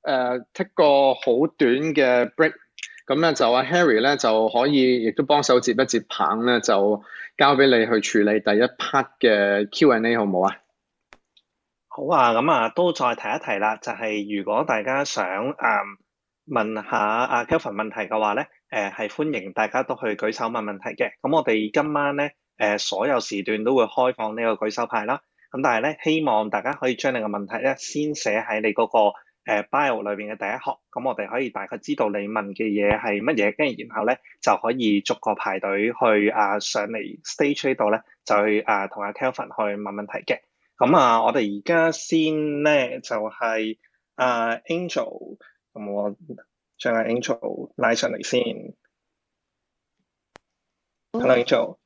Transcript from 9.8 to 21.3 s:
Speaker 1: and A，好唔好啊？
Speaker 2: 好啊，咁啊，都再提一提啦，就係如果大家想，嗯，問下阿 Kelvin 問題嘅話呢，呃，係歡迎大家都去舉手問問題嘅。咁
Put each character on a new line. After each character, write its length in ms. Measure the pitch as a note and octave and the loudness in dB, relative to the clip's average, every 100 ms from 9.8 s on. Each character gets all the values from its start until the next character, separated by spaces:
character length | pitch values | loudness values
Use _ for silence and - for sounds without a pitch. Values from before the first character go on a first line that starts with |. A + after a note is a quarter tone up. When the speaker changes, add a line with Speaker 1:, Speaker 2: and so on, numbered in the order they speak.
| D3+ | 4
Speaker 1:
and 180 | A#2 A2+ | 4 2
A， 100 | A#2 | 2
好 80 | G#2 | 2
唔 60 | F#2 | 2
好 60 | F#2+ | 0
啊？ 80 | - _ _ _ _ _ - _ _ _ _ _ _ _ | 0 _ _ _ _ _ -20 _ _ _ _ _ _ _
Speaker 2:
好 180 | - C#3+ | -8 0
啊， 260 | E3 A#2+ | 4 4
咁 180 | A2+ D3 | 4 2
啊， 180 | C#3+ A2+ | 2 0
都 220 | - F3 | 0 0
再 240 | - B2+ A#2 | 2 -2 -2
提 60 | |
一 180 | G#2+ C#3 | -4 -6
提 120 | - G2+ | -4 -2
啦， 180 | G#2+ A2 | 0 -2
就 140 | - | -8
係 440 | G#2 A2+ G#2+ G2+ G#2 | -8 -4 -4 -4 -6
如 60 | |
果 220 | F#2+ A2 D3 | -2 -2 0
大 180 | A2+ | -2
家 220 | G#2+ C3+ C#3+ | -2 -2 -2
想， 200 | - F#2 | -4 -4
嗯， 720 | F#2+ B2 - B2 G#2 G2 G2+ _ _ _ _ - | -4 -4 -2 0 0 -2 -12 _ _ _ _ -6
問 280 | B2 G#2+ A2 | -4 -2 -4
下 140 | G2+ A2+ | -4 -2
阿 480 | G#2 A2+ B2+ B2 A#2+ | 0 0 0 -2 0
Kelvin 280 | D#3+ C3 G2+ | -2 -2 -6
問 140 | A2 | -8
題 120 | A2+ G#2 | -6 -4
嘅 60 | A2 | 0
話 140 | G#2+ | 0
呢， 100 | G#2 D3+ _ _ | 0 -6 _ _
呃， 220 | A#2+ G2 | -6 -6
係 160 | - G#2+ | -6 -10
歡 340 | - D#3 B2+ | -4 -4 -4
迎 120 | F#2+ | -6
大 140 | F#2 G#2+ | -4 -2
家 160 | B2+ | -2
都 120 | C3+ B2 | -4 -4
去 200 | A#2+ G2+ | -4 -2
舉 160 | A2 | -4
手 120 | G#2+ A#2 | -4 -6
問 180 | A#2 | -4
問 140 | G#2 G2 | -6 -8
題 120 | A#2 - | -10 -6
嘅。 100 | A#2+ - | -6 -4
咁 120 | C3+ | 0